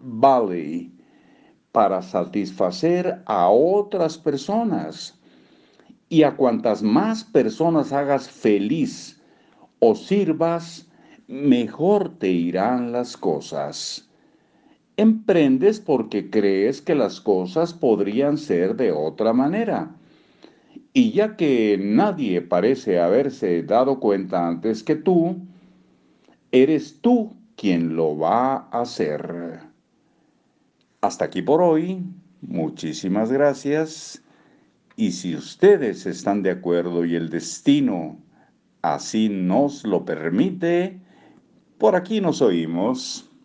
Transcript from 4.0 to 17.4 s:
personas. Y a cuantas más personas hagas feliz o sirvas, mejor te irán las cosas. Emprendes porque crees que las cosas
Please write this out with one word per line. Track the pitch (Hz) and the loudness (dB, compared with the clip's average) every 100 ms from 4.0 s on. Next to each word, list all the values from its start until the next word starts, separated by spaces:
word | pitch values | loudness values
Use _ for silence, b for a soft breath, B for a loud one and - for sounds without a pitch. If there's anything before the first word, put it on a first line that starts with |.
| 160 156 | -4 -4
personas. | 156 139 - 214 226 98 78 - - _ b b b b b b b b - | -4 -4 -4 -4 -2 -4 -8 -12 -18 _ b b b b b b b b -2
Y | 160 | 4
a | 147 - | 4 4
cuantas | 131 113 117 101 | 0 2 0 0
más | 104 131 214 220 | 2 2 0 -4
personas | - 147 110 - 170 160 127 | -2 0 0 0 0 2 0
hagas | 139 143 139 - | -2 0 -2 -4
feliz | - 117 101 104 160 135 - - - b b b b b - | -4 0 2 0 -2 -2 -6 -18 -20 b b b b b 2
o | - 202 | 4 4
sirvas, | - 202 170 147 165 170 170 - - b b b - | 0 0 0 0 0 -2 -6 -18 -20 b b b -16
mejor | 135 143 123 110 - 175 208 185 - | -2 2 2 2 -2 2 2 0 -4
te | 95 | 0
irán | 90 87 90 107 127 120 | 0 0 0 0 -2 -2
las | 120 120 - | -4 -6 -4
cosas. | 95 73 - 73 71 - - - _ b b b b b b b _ - | -4 -4 -4 -8 -8 -8 -12 -14 _ b b b b b b b _ 2
Emprendes | 220 220 - 175 143 131 190 220 | 2 4 2 4 4 4 2 0
porque | - 131 110 104 92 | 0 -2 0 -4 -2
crees | 110 101 95 107 - | 0 2 2 2 0
que | - 151 | -2 0
las | 107 - | 0 -2
cosas | 107 92 | 0 0